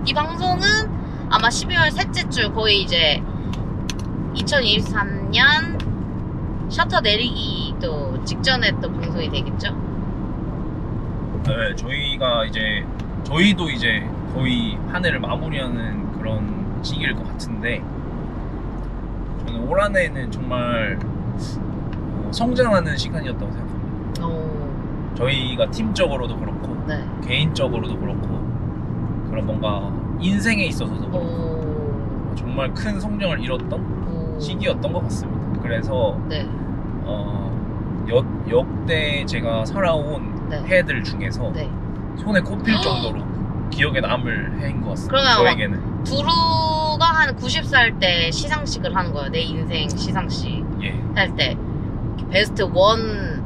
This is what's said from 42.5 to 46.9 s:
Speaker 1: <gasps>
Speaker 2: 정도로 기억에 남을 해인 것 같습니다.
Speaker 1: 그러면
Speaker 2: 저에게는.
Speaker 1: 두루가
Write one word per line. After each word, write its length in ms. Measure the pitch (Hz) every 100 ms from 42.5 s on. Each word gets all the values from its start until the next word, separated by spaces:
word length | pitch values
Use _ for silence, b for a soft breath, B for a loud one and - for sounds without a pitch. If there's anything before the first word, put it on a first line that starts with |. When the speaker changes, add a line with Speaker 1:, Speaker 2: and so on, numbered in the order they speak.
| 196 - 214
Speaker 1:
<gasps> 40 |
Speaker 2:
정도로 400 | - - 185 85 - - - - -
기억에 300 | - 147 131
남을 580 | - 123 120 110 - -
해인 220 | - -
것 80 | -
같습니다. 200 | - - 269
Speaker 1:
그러면 200 | 269 226
Speaker 2:
저에게는. 680 | 240 233 214 - - -
Speaker 1:
두루가 1000 | - 277 294 311 330 330 320 311 311